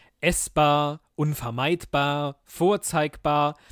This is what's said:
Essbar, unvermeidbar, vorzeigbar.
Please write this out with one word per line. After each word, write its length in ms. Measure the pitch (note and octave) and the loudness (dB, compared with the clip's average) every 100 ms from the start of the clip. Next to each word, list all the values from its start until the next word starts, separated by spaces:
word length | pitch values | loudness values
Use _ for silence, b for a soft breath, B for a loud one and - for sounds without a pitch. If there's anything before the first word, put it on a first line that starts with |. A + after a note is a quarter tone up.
| b - | b -4
Essbar, 840 | E3 - - - D3+ D3 D3 D#3 _ - | -2 -2 -4 2 4 4 0 -4 _ -2
unvermeidbar, 1200 | D3 D3 B2 A#2 C#3 F3 - D3 C#3+ C#3+ D3 C#3 | -2 -2 -6 -2 -2 -2 -2 0 0 0 -4 -8
vorzeigbar. 1120 | _ - F3 G3+ - E3 D3+ - D3+ D3 D3 - B | _ 0 2 2 0 -2 -2 -2 0 2 2 -2 B